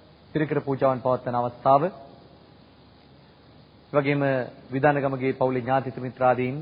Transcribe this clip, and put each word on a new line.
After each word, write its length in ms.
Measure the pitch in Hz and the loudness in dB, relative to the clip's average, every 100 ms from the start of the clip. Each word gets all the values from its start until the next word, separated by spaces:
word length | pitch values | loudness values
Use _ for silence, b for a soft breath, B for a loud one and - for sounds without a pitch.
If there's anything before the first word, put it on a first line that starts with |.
| - - - | -20 -20 -8
පිරිකර 300 | 151 143 147 | -4 -2 -2
පූජාවන් 400 | 139 131 135 127 | -2 0 0 2
පවත්වන 360 | 127 123 127 120 | 0 -2 -2 -2
අවස්ථාව. 460 | 120 - 135 139 175 - - - - - - - - - - - - - - _ - - - - - | -4 -2 4 4 2 -6 -18 -20 -20 -20 -20 -20 -20 -20 -20 -20 -20 -20 -20 _ -20 -20 -20 -20 -2
එවැගේම 300 | 147 139 143 139 131 117 - - | 0 2 0 0 0 -4 -12 -10
විදානගමගේ 640 | 131 147 143 135 135 131 | 0 2 2 -2 -2 -2
පවුලේ 300 | 127 131 131 | 0 0 0
ඥාති 380 | 120 135 127 127 | 0 -2 -2 -8
මිත්‍රාදීන් 560 | 127 - 127 123 127 143 | -12 0 2 2 -2 -6